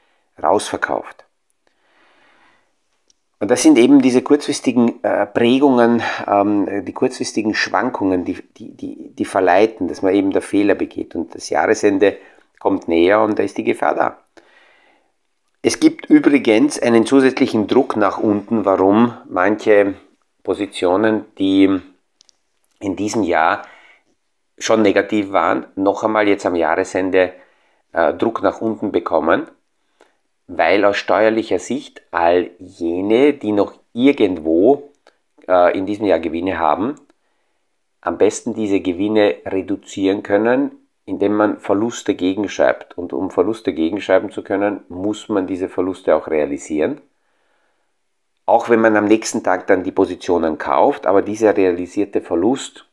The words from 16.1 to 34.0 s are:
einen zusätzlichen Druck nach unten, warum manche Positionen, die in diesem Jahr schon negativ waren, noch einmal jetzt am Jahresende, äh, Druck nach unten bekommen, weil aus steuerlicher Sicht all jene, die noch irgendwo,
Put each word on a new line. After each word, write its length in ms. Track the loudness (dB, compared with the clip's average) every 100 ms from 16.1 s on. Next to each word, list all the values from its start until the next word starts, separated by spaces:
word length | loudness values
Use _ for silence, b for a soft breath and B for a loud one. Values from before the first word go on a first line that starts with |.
| 4 4 2 4 4 2 0
einen 280 | 2 2 4
zusätzlichen 580 | 4 4 2 -2 0 0
Druck 320 | 0 0 0
nach 220 | -2 0
unten, 440 | -2 -2 -2 -2
warum 540 | 0 2 4 4 2 -2 -8
manche 680 | -2 -2 0 2 4 4 -2 _ _ _ _
Positionen, 840 | -6 -6 -6 -4 0 2 0 -2 -6 -6
die 420 | 0 4 4 2 -6 _ _ _ _ _ _ _ _ _
in 160 | -10 -6
diesem 280 | -4 -4
Jahr 400 | -2 0 0 -2 B B B B B _ _ _ _ -8
schon 240 | 0 2
negativ 500 | 2 2 0 -2 -2
waren, 340 | 0 0 -2 -6 -4
noch 280 | -2 0
einmal 240 | 0 0 0
jetzt 180 | 0 0
am 100 | -2
Jahresende, 760 | 0 -2 -2 -4 0 0 0 -4 b b b b _
äh, 200 | -2 0
Druck 300 | 0 -4 -2
nach 160 | -4 -2
unten 320 | -6 -6 -4
bekommen, 560 | -4 -2 -2 0 -2 -2 _ _ _ _ _ _ _ _ _ -12
weil 360 | -2 0 2
aus 140 | 2 0
steuerlicher 600 | -2 0 2 0 -2 -4
Sicht 420 | -4 -10 -10 -20 _
all 400 | -2 2 2 0 -10
jene, 720 | -20 -8 -6 -4 0 2 2
die 200 | 0 -2
noch 260 | -2 -2 -6 _
irgendwo, 960 | 0